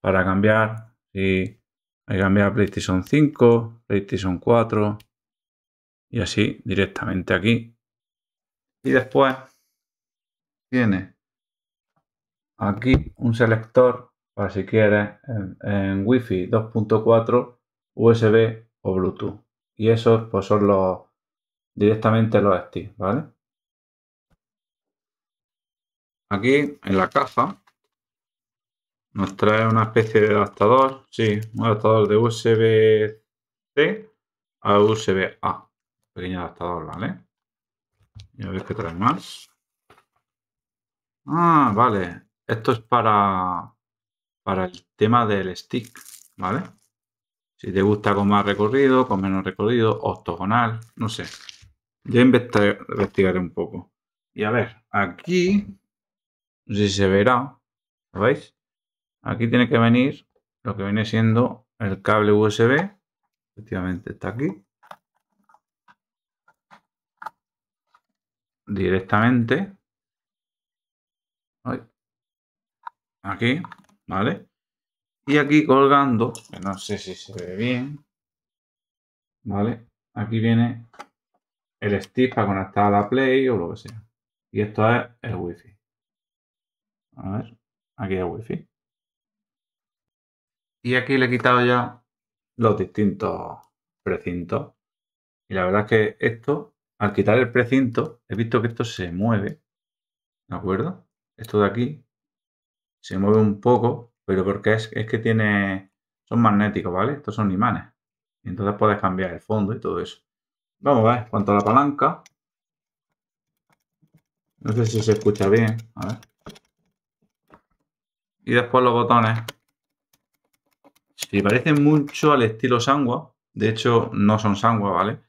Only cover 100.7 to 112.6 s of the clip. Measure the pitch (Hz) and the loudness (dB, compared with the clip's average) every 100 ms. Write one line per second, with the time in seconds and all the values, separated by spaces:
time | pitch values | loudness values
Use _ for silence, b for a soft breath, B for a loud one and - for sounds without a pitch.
100.7 | 95 156 185 _ _ _ _ - 107 98 | -4 -4 -10 _ _ _ _ -6 0 0
101.7 | 101 123 151 _ _ _ _ _ _ _ | -2 -6 -8 _ _ _ _ _ _ _
102.7 | _ _ _ - 95 101 110 107 101 120 | _ _ _ -10 -2 2 4 2 0 2
103.7 | 123 117 - - _ - 95 92 98 - | 2 0 -4 -14 _ -4 -2 -2 -2 -2
104.7 | 110 - - 110 113 117 113 107 101 98 | -2 -4 -10 -6 -4 0 0 0 0 -2
105.7 | 95 - _ _ _ _ 117 113 101 104 | -6 -12 _ _ _ _ 2 2 4 0
106.7 | 95 90 90 113 143 - - 104 92 120 | -2 -4 -4 -4 -4 -10 -4 -2 0 -2
107.7 | 82 - _ _ _ _ _ - 90 101 | -2 -10 _ _ _ _ _ -14 -6 -6
108.7 | 101 107 101 95 92 92 82 _ 107 98 | 0 0 0 -2 -2 -6 -8 _ -2 -2
109.7 | 127 87 87 85 - _ _ _ _ _ | -4 -6 -8 -10 -14 _ _ _ _ _
110.7 | _ 139 131 110 120 113 107 101 101 101 | _ 0 4 4 2 -2 -4 0 0 4
111.7 | 123 143 143 139 180 - _ _ _ | 2 2 0 -2 -4 -16 _ _ _